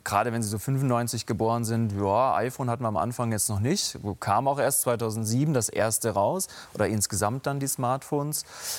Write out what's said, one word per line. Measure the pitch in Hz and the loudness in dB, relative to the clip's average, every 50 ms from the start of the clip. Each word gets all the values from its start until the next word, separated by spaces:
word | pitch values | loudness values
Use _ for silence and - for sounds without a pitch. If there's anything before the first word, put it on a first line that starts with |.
| - | -4
gerade | - 104 101 113 120 | 0 2 2 2 2
wenn | 113 117 | 0 0
sie | 110 101 | -2 -2
so | 107 104 | -2 -2
fünfundneunzig | - 139 139 131 143 131 120 117 120 113 - 110 - | -2 -2 0 0 2 2 2 2 0 0 -4 -4 -4
geboren | - 117 98 110 113 117 117 117 | -2 -2 0 2 2 2 0 0
sind, | 107 117 113 117 107 | 0 0 0 0 0
„Ja, | 101 101 101 98 101 117 131 131 - | 0 0 2 4 4 4 4 4 2
iPhone | 98 110 127 - - 135 123 | 2 0 -2 -4 -4 -2 -2
hatten | 120 131 123 | -2 -2 -2
wir | 110 | -2
am | 104 | 0
Anfang | 82 87 120 123 - 120 117 110 | 0 -2 -2 -2 -2 -2 0 0
jetzt | 101 - - | 0 0 -2
noch | 107 101 | 0 0
nicht.“ | 107 131 190 202 - - - - - 104 95 - | 0 0 0 0 -2 -4 -6 -6 -6 -6 -6 -4
Kam | - - 101 113 135 139 | 0 2 2 4 4 2
auch | 139 143 | 2 2
erst | 127 - 139 - - | 2 2 2 2 2
zweitausendsieben | 127 120 113 120 110 107 113 110 104 117 127 147 160 151 | 0 0 0 0 -2 -2 -2 -2 0 2 2 2 2 2
das | 123 104 - | 2 0 0
erste | - - 104 113 110 - - 113 | 0 0 0 2 0 0 0 0
raus | 92 98 101 120 165 185 - - - - - - - | 2 2 2 2 0 -2 -4 -6 -10 -14 -16 -8 -2
oder | - 107 92 | 0 0 2
insgesamt | 110 107 95 - 110 98 104 104 123 135 - 143 | 2 0 -2 -2 0 0 0 0 0 -2 -2 -4
dann | 139 139 | -2 -2
die | 139 131 | -2 -2
Smartphones. | - - 127 120 131 135 - - 151 143 143 151 147 - - - - - - - - | -2 -2 0 0 0 -2 -2 -2 -2 -2 0 -2 -4 -6 -8 -10 -12 -12 -10 -8 -8